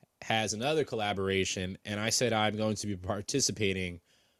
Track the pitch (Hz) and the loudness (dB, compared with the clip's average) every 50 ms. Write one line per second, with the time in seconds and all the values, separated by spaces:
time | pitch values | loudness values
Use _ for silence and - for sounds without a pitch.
0 | - _ _ _ - - 117 110 110 104 107 104 113 143 160 160 139 - - 110 | -20 _ _ _ -2 0 2 2 2 0 -2 -2 0 0 2 2 2 0 0 -2
1 | 104 104 104 95 98 95 98 95 92 - - 101 92 92 95 - _ - 104 104 | 0 0 0 0 0 2 2 2 2 2 0 -2 -4 -6 -6 -10 _ -6 -4 -2
2 | 107 113 - - 131 117 113 110 107 107 104 107 107 110 107 104 - 104 101 90 | 0 0 2 2 2 2 4 4 2 2 2 2 0 0 0 -2 -2 -4 -4 -4
3 | 87 92 107 101 101 - - 139 123 - - - 107 98 95 95 92 90 87 85 | -4 -4 -4 -4 -4 -2 0 0 2 0 0 2 0 0 2 0 -2 -4 -6 -10
4 | - _ _ _ _ _ _ _ | -16 _ _ _ _ _ _ _